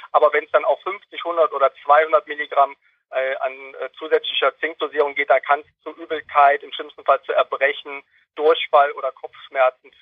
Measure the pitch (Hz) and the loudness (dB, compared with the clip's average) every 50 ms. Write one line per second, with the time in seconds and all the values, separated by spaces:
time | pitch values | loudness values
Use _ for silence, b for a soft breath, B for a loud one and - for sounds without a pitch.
0 | B B - 147 151 147 147 151 151 - - 151 151 - 143 - - 185 196 208 | B B 2 2 4 4 2 0 -2 0 0 0 2 0 -2 -2 -4 -10 -10 -10
1 | - _ 165 147 - 170 170 170 156 143 147 139 135 135 - - - 143 147 156 | -14 _ -16 -10 -8 -4 0 0 0 0 2 0 0 0 0 -4 2 4 4 4
2 | 160 156 160 147 - 147 147 147 147 143 139 143 139 139 135 - _ _ _ _ | 4 4 0 0 0 -2 -8 -8 -8 -2 0 0 0 0 -2 -12 _ _ _ _
3 | _ _ - 131 131 131 135 135 135 131 131 135 135 135 139 - 131 131 - - | _ _ -4 -4 -2 -2 -4 -4 -6 -8 -8 -10 -18 -20 -12 -12 -12 -12 -12 -14
4 | 156 156 160 151 - - - - - - - _ 160 156 165 - 156 143 135 151 | -2 0 0 0 0 -2 -2 0 0 -2 -2 _ -8 -8 -6 -8 -8 -4 -2 -2
5 | 143 143 139 143 143 - 120 131 - - 143 151 151 _ _ _ _ 156 151 165 | -2 0 -2 -4 0 2 2 2 2 0 0 -2 -2 _ _ _ _ -18 -16 -16
6 | 170 - 160 147 139 - - 143 143 139 143 147 151 143 - - 151 147 _ - | -10 -10 -10 -10 -10 -2 2 4 4 4 4 0 -4 -12 -12 -12 -14 -14 _ -6
7 | - - 139 135 - - 147 139 127 - 139 - 135 143 143 - - 147 139 139 | -2 -2 -2 -2 -2 -2 0 0 0 0 -2 -2 0 -2 -2 -6 -10 -12 -14 -14
8 | - _ _ _ _ _ _ 156 151 156 165 160 - - - 147 143 147 143 139 | -14 _ _ _ _ _ _ 0 2 2 2 2 0 2 4 4 4 2 0 -6
9 | 135 131 - _ - - _ - - - 143 135 127 131 - _ _ 135 _ _ | -8 -8 -8 _ -16 -18 _ -20 -20 -8 0 0 0 0 0 _ _ -20 _ _